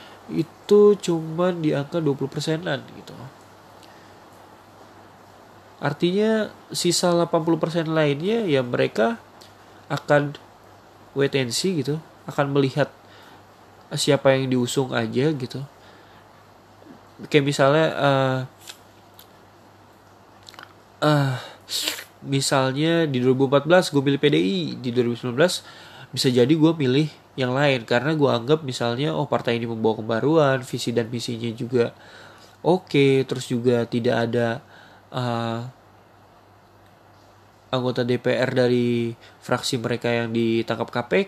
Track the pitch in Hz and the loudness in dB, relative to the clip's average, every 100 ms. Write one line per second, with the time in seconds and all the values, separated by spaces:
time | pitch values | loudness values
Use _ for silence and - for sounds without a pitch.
0 | - - - 165 156 - - 208 208 196 | -20 -20 -10 -6 -6 -8 4 6 8 6
1 | - 165 160 160 180 175 156 143 143 175 | 0 -4 -4 -2 -2 0 -2 -2 -2 -2
2 | 151 139 135 151 156 160 180 135 - 101 | -2 -2 -4 -6 -4 -4 -4 -6 -8 -20
3 | - - 131 - - - - - - - | -20 -18 -18 -20 -20 -20 -20 -20 -20 -20
4 | - - - - - - - - - - | -20 -20 -20 -20 -20 -20 -20 -20 -20 -20
5 | - - - - - - - - 143 147 | -20 -20 -20 -20 -20 -20 -20 -8 -6 -2
6 | 175 190 220 220 208 - - 160 175 165 | 0 2 2 0 -2 -8 -12 -4 -2 0
7 | 180 170 170 170 160 160 165 165 160 160 | 2 2 2 0 0 -2 -2 -4 -2 0
8 | 151 143 185 233 202 135 120 131 131 - | 0 0 -2 -2 0 0 0 -2 -2 0
9 | 226 233 - - - - - - - 143 | 0 -2 -12 -20 -20 -20 -20 -20 -8 -8
10 | - 147 143 147 - - - - - - | 2 2 2 -8 -20 -20 -20 -20 -20 -20
11 | - 135 139 143 123 117 190 170 131 156 | -12 -2 0 0 -2 -2 -2 -2 -2 -6
12 | - - - - 139 143 135 151 131 - | -8 -18 -12 -4 0 2 0 0 -2 -4
13 | - - - - - - - - - 147 | -20 -20 -20 -20 -20 -20 -20 -20 -12 -6
14 | - 139 135 131 131 127 120 139 131 123 | 0 2 4 2 2 0 0 -2 -2 -2
15 | 113 113 147 143 127 131 139 - - - | -2 0 0 -2 -6 -10 -14 -18 -20 -20
16 | - - - - - - - - - - | -20 -20 -20 -20 -20 -20 -20 -20 -20 -20
17 | - - - 151 139 139 139 156 160 - | -20 -20 0 0 0 2 4 4 2 2
18 | 139 135 131 131 131 - - - - - | 2 2 2 -2 -6 -14 -20 -20 -20 -20
19 | - - - - - - - - - - | -20 -20 -20 -20 -20 -20 -20 -20 -20 -20
20 | - - - - - - - - - - | -20 -20 -20 -20 -20 -20 -20 -20 -20 -2
21 | 151 147 135 123 - - - - - - | 2 2 2 -2 -8 -20 -10 -6 -6 -8
22 | - - 139 135 135 139 131 131 160 170 | -16 -18 -4 -2 0 2 0 0 0 0
23 | 160 131 123 131 135 139 147 180 175 143 | 0 0 2 2 4 2 6 4 4 0
24 | 135 139 147 156 185 196 143 120 123 120 | 0 2 2 2 2 -2 -4 -6 -4 0
25 | 120 120 127 120 180 - - - - - | 0 -2 -6 0 0 0 -10 -20 -20 -20
26 | - 127 135 123 123 160 156 165 131 135 | -12 -2 2 4 4 6 4 2 0 2
27 | 156 - - - 127 131 147 131 110 120 | 0 -4 -18 -6 -2 0 2 0 0 0
28 | 139 156 135 120 117 160 143 123 120 120 | 0 2 2 2 0 -2 -2 -4 -4 -2
29 | 151 156 139 117 - 117 117 113 110 110 | -4 -4 -2 -2 -2 -4 -4 -2 -2 -2
30 | 110 110 135 165 143 135 127 123 - 120 | -4 -2 2 4 4 0 -4 -8 -2 -2
31 | 113 120 - 113 117 113 117 123 113 - | -2 -6 -8 -6 -8 -8 -2 0 0 -2
32 | - - - - - - 147 185 - 147 | -20 -20 -20 -20 -20 -6 0 0 0 2
33 | 139 135 131 127 - 123 123 120 113 123 | 4 4 0 -6 -4 -2 2 2 2 -2
34 | 117 120 117 120 117 120 - - - - | 0 0 0 0 0 -4 -10 -20 -20 -20
35 | - 127 123 117 117 113 123 - - - | -12 -6 -4 -4 -4 -6 -8 -16 -20 -20
36 | _ _ - - - - _ _ - _ | _ _ -20 -20 -20 -20 _ _ -20 _
37 | _ - - - _ _ - 131 123 123 | _ -20 -20 -20 _ _ -6 -4 -2 -2
38 | 123 123 127 120 127 123 123 123 120 120 | -2 0 0 0 0 2 2 2 0 0
39 | 117 117 - - - 123 - 127 120 117 | -4 -8 -18 -20 -4 -4 -2 -4 -4 -4
40 | 123 117 117 117 113 113 113 113 117 120 | -2 -2 -2 0 0 0 -2 -4 -4 -6
41 | - 185 | -2 -2